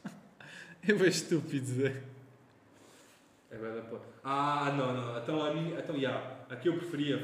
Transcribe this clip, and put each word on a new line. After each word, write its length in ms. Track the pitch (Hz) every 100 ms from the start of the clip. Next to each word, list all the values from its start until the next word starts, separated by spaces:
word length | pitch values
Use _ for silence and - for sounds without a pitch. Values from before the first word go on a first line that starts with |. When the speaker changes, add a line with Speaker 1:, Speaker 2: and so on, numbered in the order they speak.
Speaker 1:
<laughs> 140 | - - - - - - - - 170
É 40 |
bem 160 | 208 180
estúpido, 560 | - - 160 - 139 123
Zé. 360 | 123 135 127 - - - - - - - - - - - - - - -
Speaker 2:
É 60 | 113
bué 180 | 110 113
da 60 |
po-, 180 | 113 110 - -
ah, 500 | 135 139 143 143 143 143
não, 160 | 127
não. 240 | 123 120 120
Então 220 | 117 156 151
a 80 |
minha, 240 | 156 165 -
então, 220 | - 147
já. 460 | 127 113 - - -
A 60 | 127
que 140 | 175
eu 80 | 156
preferia 400 | - 147 143 123